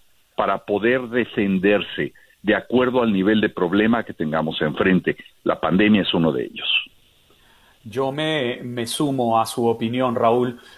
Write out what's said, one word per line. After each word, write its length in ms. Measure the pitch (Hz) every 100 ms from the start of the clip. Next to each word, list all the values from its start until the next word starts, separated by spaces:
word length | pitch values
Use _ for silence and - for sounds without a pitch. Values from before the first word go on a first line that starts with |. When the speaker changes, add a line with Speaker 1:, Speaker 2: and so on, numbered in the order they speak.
| _ _ _ -
Speaker 1:
para 220 | 101 98
poder 500 | - 101 107 127 123
defenderse 1040 | 120 113 - 101 95 95 104 - - 71 - _ _
de 120 | 98
acuerdo 480 | 101 - 120 127 127
al 100 | 117
nivel 300 | 98 95 110
de 80 | 104
problema 540 | - 90 98 110 117
que 100 | 107
tengamos 480 | - 80 78 78 80
enfrente. 540 | 78 - 95 92 - - - _
La 160 | - 80
pandemia 420 | 80 90 107 104
es 120 | 87
uno 180 | 92 80
de 120 | 65
ellos. 240 | 60 - - - - _ _ _ _ _ _ _ _ _
Speaker 2:
Yo 280 | 113 107 135
me, 480 | 139 156 156 123 123
me 240 | 123 120 117
sumo 520 | - 151 135 117 113
a 60 |
su 220 | 113 - 117
opinión, 480 | 117 113 127 127
Raúl. 440 | 113 117 120 123 120 -